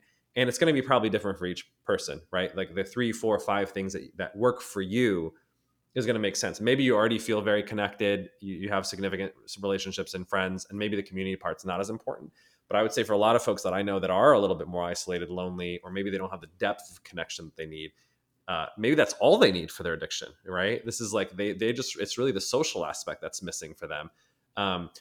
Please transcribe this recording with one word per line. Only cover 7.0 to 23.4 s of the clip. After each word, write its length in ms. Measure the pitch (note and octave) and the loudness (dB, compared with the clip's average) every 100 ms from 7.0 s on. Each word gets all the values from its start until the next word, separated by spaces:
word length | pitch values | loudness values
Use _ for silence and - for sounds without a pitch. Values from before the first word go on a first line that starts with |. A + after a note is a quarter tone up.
| A2+ A2 | 4 2
feel 220 | - G#2+ | 0 0
very 240 | G#2 G#2 | 2 2
connected. 640 | G2+ G#2+ G2+ - G2+ G2+ F#2 _ | 0 -2 -2 0 0 0 -4 _
You, 140 | G2 | -10
you 140 | F2 G2+ | -6 -2
have 180 | G2 F2+ | -2 -2
significant 460 | F#2+ G2 F#2+ G2 - | -4 -4 -2 -6 -8
s-, 140 | - G2+ | -16 -6
relationships 540 | G2 F#2+ F#2+ F#2+ F#2 | -2 -2 -2 -6 -6
and 140 | F#2 F2+ | -8 -4
friends, 400 | F#2+ F#2+ F#2 - | -2 0 -4 -8
and 80 | G2+ | -6
maybe 160 | G#2 | -2
the 80 | G2+ | -2
community 320 | G2+ F#2+ F#2+ | -4 -6 -4
part's 300 | F#2+ F2 - | -4 -6 -6
not 160 | F#2 F2+ | -4 -4
as 100 | G2 | -4
important. 400 | A2+ - - - _ _ _ - | -6 -8 -10 -14 _ _ _ -2
But 80 | G#2 | 2
I 60 | |
would 100 | A2 | 2
say 100 | B2 | 2
for 120 | A2 | 2
a 40 | G2+ | 6
lot 160 | G#2+ | 6
of 80 | A#2+ | 6
folks 200 | - G2 | 4 0
that 100 | F#2+ | 0
I 80 | F#2 | 0
know 180 | G2+ G2 | 0 0
that 120 | F2+ | 2
are 240 | F#2 C#3 | 6 8
a 40 | A#2+ | 8
little 160 | G2 | 6
bit 140 | D#2+ D#2+ | 0 -2
more 160 | F2 | -2
isolated, 460 | F2 F2 - F2 F2 | -2 -4 -4 -4 -4
lonely, 500 | F2+ F2+ F2+ F2 F2 | -4 -4 -4 -6 -6
or 80 | F#2 | -6
maybe 200 | F#2+ G2 | -4 -2
they 80 | F#2+ | -4
don't 120 | F#2 | -4
have 120 | F#2 | -8
the 80 | E2 - | -14 -2
depth 320 | G#2 - - | -2 -2 -10
of 120 | - | -20
connection 440 | - F2 - - D#2+ | -12 -8 -8 -8 -12
that 100 | - | -12
they 80 | |
need, 280 | D#2+ D#2 D#2 - _ _ _ _ - | -12 -10 -14 -16 _ _ _ _ -4
uh, 200 | E2+ D2+ - | -4 -4 -2
maybe 180 | A#2 | 2
that's 200 | D3+ A2+ | 4 2
all 240 | - B2+ A3 | 4 6 8
they 120 | B2 | 6
need 200 | F2+ D#2+ | 4 -4
for 120 | - | -4
their 120 | E2+ | -4
addiction, 340 | D#2 - - - - | -4 -4 -8 -10 -14
right? 400 | F#2+ F2+ G2 A#2+ | -6 0 0 0
This 160 | A2+ - | -4 -6
is, 140 | G#2+ | -2
like, 160 | G#2 F#2+ | -2 -2
they, 240 | F#2+ G2+ | -2 -4
they 180 | F#2 A2 | 0 0
just, 260 | B2 - - | 0 -4 -6
it's 200 | G2+ - | -4 0
really 140 | C3+ | 0
the 100 | F#2+ | 0
social 420 | - B2+ D#3 F#2+ | 0 0 0 -2
aspect 380 | D2+ - - D2 | -4 -6 -8 -8
that's 200 | E2 - | -8 -8